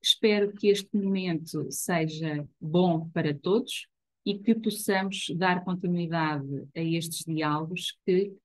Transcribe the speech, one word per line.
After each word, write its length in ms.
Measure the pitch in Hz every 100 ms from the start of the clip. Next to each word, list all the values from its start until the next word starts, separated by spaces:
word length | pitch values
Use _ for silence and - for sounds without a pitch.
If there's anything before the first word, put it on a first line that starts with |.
Espero 500 | - - 220 208 202
que 160 | - 202
este 200 | 202 -
momento 720 | 208 196 196 185 165 160 156 135
seja 760 | - - 170 156 156 160 147 143 _
bom 480 | 160 175 185 160 165
para 240 | 170 156
todos 520 | 147 185 214 247 - - _ _ _
e 140 | - 202
que 160 | 214
possamos 720 | 226 220 208 - 190 190 196 - 175
dar 280 | 185 180
continuidade 840 | 180 180 180 175 170 165 156 147 139 139 139 165
a 40 |
estes 440 | 165 165 165 - -
diálogos 720 | 156 151 151 160 180 - - -
que 260 | 185 196 -